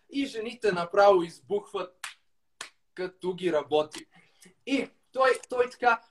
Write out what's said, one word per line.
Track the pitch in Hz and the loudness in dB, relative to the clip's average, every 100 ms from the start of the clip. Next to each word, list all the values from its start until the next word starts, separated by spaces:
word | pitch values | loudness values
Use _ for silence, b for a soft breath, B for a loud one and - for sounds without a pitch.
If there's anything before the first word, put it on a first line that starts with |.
| _ | _
И | 277 277 | -6 -6
жените | 226 220 247 214 | -6 -10 -4 -2
направо | 180 170 196 202 190 | -2 0 4 6 6
избухват, | 170 - - 202 - 196 180 _ - - _ _ _ - - _ _ | 2 -6 -8 -6 -6 -10 -10 _ -18 -18 _ _ _ -20 -20 _ _
като | - 180 - 180 | -12 -12 -8 -8
ги | 180 180 | -6 -2
работи. | 151 139 151 151 - - b b b b b - | -2 0 0 -2 -6 -20 b b b b b -4
И | 269 226 _ _ | -4 -4 _ _
той, | - 262 240 - | 0 2 2 -2
той | 247 240 | -2 -2
така, | - 240 233 b | 0 0 0 b